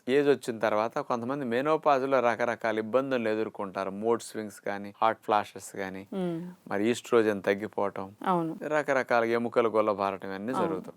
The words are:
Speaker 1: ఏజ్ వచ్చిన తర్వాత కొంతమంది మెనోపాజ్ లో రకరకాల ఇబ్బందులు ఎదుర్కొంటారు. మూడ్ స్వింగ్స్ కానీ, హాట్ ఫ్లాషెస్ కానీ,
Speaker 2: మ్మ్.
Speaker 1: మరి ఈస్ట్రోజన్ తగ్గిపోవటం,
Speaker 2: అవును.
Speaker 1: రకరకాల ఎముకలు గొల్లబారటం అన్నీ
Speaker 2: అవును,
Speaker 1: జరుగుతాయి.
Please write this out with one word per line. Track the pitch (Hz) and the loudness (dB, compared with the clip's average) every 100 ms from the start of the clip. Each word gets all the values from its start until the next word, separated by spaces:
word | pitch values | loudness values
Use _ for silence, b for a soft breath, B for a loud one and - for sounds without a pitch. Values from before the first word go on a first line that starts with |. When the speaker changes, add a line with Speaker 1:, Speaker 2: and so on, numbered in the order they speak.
| - | 2
Speaker 1:
ఏజ్ | 139 143 | 2 4
వచ్చిన | 135 - 113 | 2 0 -2
తర్వాత | 110 107 113 147 | 0 2 0 -2
కొంతమంది | 139 123 117 143 | -4 -4 -2 -4
మెనోపాజ్ | 127 120 147 156 156 135 135 | -2 0 2 2 4 4 4
లో | 135 | 4
రకరకాల | 120 113 120 107 113 110 | 4 2 0 0 0 -2
ఇబ్బందులు | 110 123 135 127 110 | 0 0 0 0 0
ఎదుర్కొంటారు. | 110 107 - 98 98 95 | 0 -2 -4 -8 -4 -4
మూడ్ | 98 113 117 | -4 0 0
స్వింగ్స్ | - 110 107 - | -2 -10 -10 -10
కానీ, | - 101 101 - | -8 -8 -8 0
హాట్ | 113 107 - | 0 0 0
ఫ్లాషెస్ | 104 101 98 - 104 | 0 0 -10 -14 -8
కానీ, | 95 95 98 | -8 -8 -8
Speaker 2:
మ్మ్. | 196 180 165 180 180 - | -4 -2 -4 -8 -14 -8
Speaker 1:
మరి | 101 110 | -2 0
ఈస్ట్రోజన్ | 117 - 120 110 98 | 0 2 4 4 2
తగ్గిపోవటం, | 101 101 107 - 101 95 98 107 196 | 0 0 -2 -4 -4 -4 -10 -6 0
Speaker 2:
అవును. | 175 165 - 151 151 | 0 0 -6 -2 -2
Speaker 1:
రకరకాల | 143 135 117 120 113 | 0 0 2 2 2
ఎముకలు | 117 117 123 117 | 0 2 2 2
గొల్లబారటం | 107 107 98 98 98 98 | 4 2 2 -2 -2 -8
అన్నీ | 95 107 | -8 -4
Speaker 2:
అవును, | 131 - | -2 -2
Speaker 1:
జరుగుతాయి. | 92 - | -4 -8